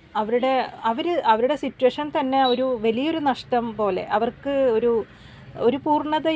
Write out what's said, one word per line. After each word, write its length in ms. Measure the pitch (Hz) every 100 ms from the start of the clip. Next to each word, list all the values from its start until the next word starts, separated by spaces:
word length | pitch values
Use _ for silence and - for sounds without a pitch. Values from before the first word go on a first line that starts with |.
| - 208
അവരുടെ, 320 | 214 240 262 262 214 - 226
അവര്, 220 | 233 320 339 -
അവരുടെ 240 | 220 254 294
സിറ്റുവേഷൻ 420 | 269 - 247 269 294 311
തന്നെ 200 | 262 269 262
ഒരു 120 | 247 262 233
വലിയൊരു 360 | 220 226 302 330 285
നഷ്ടം 340 | 240 - 240 233 214
പോലെ, 220 | 208 185 - 214
അവർക്ക് 380 | 233 - 277 277 262 220
ഒരു, 160 | 233 226 196 - - - - - 233
ഒരു 120 | 262
പൂർണ്ണത 440 | 311 302 302 311 320